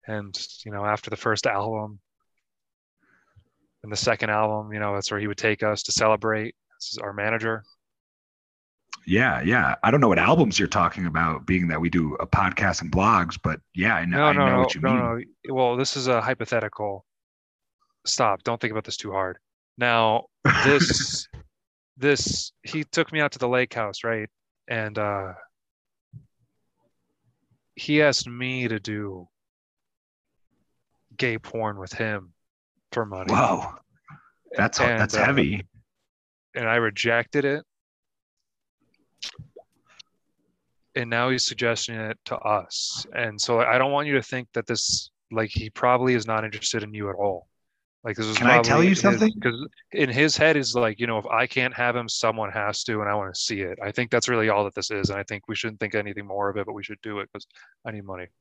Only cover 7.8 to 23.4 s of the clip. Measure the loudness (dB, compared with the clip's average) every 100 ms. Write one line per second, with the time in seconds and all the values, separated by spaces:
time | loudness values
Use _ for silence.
7.8 | _ _ _ _ _ _ _ _ _ _
8.8 | _ -16 0 2 2 2 2 2 2 2
9.8 | 4 6 6 6 6 6 4 2 0 2
10.8 | 0 0 -2 0 0 -2 0 0 2 0
11.8 | 2 2 0 -2 0 2 2 0 0 0
12.8 | -2 2 4 4 2 -4 -6 -6 _ -2
13.8 | 0 2 0 4 4 6 4 4 2 2
14.8 | 2 2 0 -4 -8 _ -6 0 2 2
15.8 | -2 -2 2 2 2 -2 -2 -2 -2 -6
16.8 | -8 -8 _ _ _ _ _ _ _ _
17.8 | _ _ -6 2 2 2 -2 -2 -2 -4
18.8 | -6 -10 -6 -4 -4 -8 _ _ _ -2
19.8 | 2 4 4 2 -2 _ 0 4 4 4
20.8 | 4 0 -2 -6 -10 -18 -20 _ _ _
21.8 | _ _ 2 2 0 -4 -8 _ -8 -6
22.8 | -4 -2 -2 0 -2 0